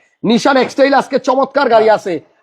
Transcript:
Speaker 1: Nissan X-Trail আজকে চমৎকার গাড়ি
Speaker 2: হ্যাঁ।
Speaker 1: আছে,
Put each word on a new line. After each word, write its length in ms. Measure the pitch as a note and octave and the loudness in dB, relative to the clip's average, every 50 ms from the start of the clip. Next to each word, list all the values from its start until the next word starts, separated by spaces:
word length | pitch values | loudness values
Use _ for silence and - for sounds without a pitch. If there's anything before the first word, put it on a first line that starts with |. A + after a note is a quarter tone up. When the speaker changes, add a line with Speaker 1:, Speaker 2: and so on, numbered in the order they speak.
| _ _ _ _ - | _ _ _ _ -2
Speaker 1:
Nissan 320 | F#3+ A#3 A3+ - C#4 C#4 C4 A#3+ | -2 0 0 2 0 0 0 0
X-Trail 280 | - - - C4+ C#4 C#4 | -2 0 0 0 2 2
আজকে 240 | B3+ G#3+ - C4+ A#3+ | 0 -2 -2 -4 -4
চমৎকার 500 | - C4+ C4 C4+ C4+ C4 - C#4 C#4+ A#3 | -2 -2 -2 -2 -2 -2 -2 -2 0 2
গাড়ি 160 | A#3 A3 A3 | 2 2 4
Speaker 2:
হ্যাঁ। 120 | A3 G#3+ | 2 0
Speaker 1:
আছে, 240 | - - G3+ E3+ C#3+ - _ _ _ | 0 -2 -6 -10 -10 -10 _ _ _